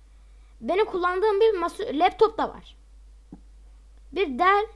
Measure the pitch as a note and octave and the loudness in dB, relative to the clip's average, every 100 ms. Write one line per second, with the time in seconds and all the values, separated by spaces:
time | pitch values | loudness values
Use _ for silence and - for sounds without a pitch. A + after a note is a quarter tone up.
0 | _ - - - - - A3+ F4+ A4 F#4 | _ -20 -20 -20 -20 -14 -4 -2 -2 -2
1 | F4+ F#4 A4 G4 A4+ G4 E4+ E4 - C4+ | -2 2 2 4 2 2 -4 -6 -6 0
2 | F#4 G4 G#4+ - B3 - - - - - | 0 2 0 0 -6 -6 -20 -20 -20 -20
3 | - - - - - - - - - - | -20 -20 -20 -20 -20 -20 -20 -20 -20 -20
4 | - D4+ F#4 A#3+ F4+ G4+ A4 | -12 -6 -4 0 2 2 0